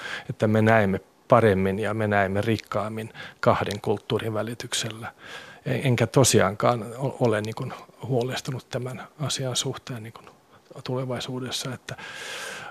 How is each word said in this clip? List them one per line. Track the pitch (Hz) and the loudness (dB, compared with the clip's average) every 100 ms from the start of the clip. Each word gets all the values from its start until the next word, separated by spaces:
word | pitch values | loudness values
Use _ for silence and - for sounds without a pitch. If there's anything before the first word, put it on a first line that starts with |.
| - - - | -10 -10 -10
että | - 110 | -2 2
me | 110 | 6
näemme | 110 113 98 95 - _ - | 6 6 6 0 -6 _ 4
paremmin | 120 110 95 95 98 | 6 8 6 2 0
ja | 101 | -2
me | 110 107 | -2 2
näemme | 101 95 98 | 2 2 2
rikkaammin | 110 107 - 107 104 110 110 - - - | 0 0 -2 -4 -4 -6 -10 -12 -18 0
kahden | - 104 - 104 | 4 4 2 -2
kulttuurin | - 104 - 107 110 | -2 -2 0 -2 0
välityksellä. | 107 107 120 123 - 117 110 117 - - - - - - | -4 -4 -8 -6 -4 -4 -8 -12 -14 -16 -16 -18 -10 -4
En-, | 131 | 0
enkä | 143 120 113 | 2 2 4
tosiaankaan | - 127 - 92 107 120 120 | 6 6 6 4 2 2 2
o-, | 107 117 139 - | -2 -6 -6 0
ole | 123 107 | 2 2
niin | 107 | -2
kuin | 110 131 - - - 110 | -6 -10 -12 -16 -12 -4
huolestunut | 131 127 104 - 123 - | -2 -2 -4 -6 -8 -8
tämän | 127 123 127 - - | -8 -8 -10 -14 -8
asian | 135 - 131 120 | -4 -4 -4 -4
suhteen | 139 123 - 123 | -4 -6 -10 -12
niin | 110 | -12
kuin | - - - _ - - - | -16 -20 -20 _ -20 -20 -14
tulevaisuudessa. | - 127 131 120 - 127 123 - 139 | -6 -4 -4 -6 -6 -8 -6 -6 -6
Että, | 120 - - - - - - - - - | -8 -10 -12 -12 -12 -12 -10 -10 -12 -4